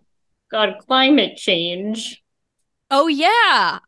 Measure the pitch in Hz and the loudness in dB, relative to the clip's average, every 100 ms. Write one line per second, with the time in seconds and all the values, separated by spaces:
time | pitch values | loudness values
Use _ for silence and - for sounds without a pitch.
0 | _ _ _ _ _ 220 208 196 _ 262 | _ _ _ _ _ -2 -2 -2 _ 2
1 | 262 285 196 - - 175 170 175 202 220 | 4 2 2 -4 -2 -2 -2 -6 -8 -8
2 | - - _ _ _ _ _ _ _ 277 | -10 -16 _ _ _ _ _ _ _ 0
3 | 330 285 330 466 427 262 180 - | 0 2 2 2 2 2 0 -4